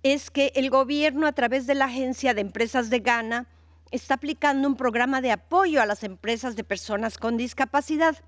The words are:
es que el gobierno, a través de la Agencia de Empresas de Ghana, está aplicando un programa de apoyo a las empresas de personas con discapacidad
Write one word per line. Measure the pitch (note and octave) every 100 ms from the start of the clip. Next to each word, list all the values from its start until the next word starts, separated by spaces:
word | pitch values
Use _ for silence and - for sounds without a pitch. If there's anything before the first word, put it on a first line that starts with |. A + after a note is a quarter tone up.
es | C4+ C#4+ -
que | - C#4 C#4
el | C4+
gobierno, | C4 C4 D4 D4+ C#4 D4+
a |
través | C#4+ A#3+ C4 B3
de | C#4
la | C4+
Agencia | B3 B3+ B3+ C4
de | G#3+
Empresas | G3+ A3 A3+ B3+ A3+
de | B3
Ghana, | G#3+ A#3 A3+ A#3+ B3 _ _ _ _
está | B3+ -
aplicando | C4 D4 D#4 D4 C#4 C#4
un | B3+
programa | B3+ A3+ B3 C4
de | B3+
apoyo | G3+ _ F4 F#4+ D4+
a | G#3+
las | G#3
empresas | G#3+ F#3 G#3 A#3 B3+ A3
de |
personas | - F#3+ - G#3 A3+ -
con | A3+ A#3
discapacidad | A#3+ - C4+ C#4+ D4 D#4 D#4+ D#4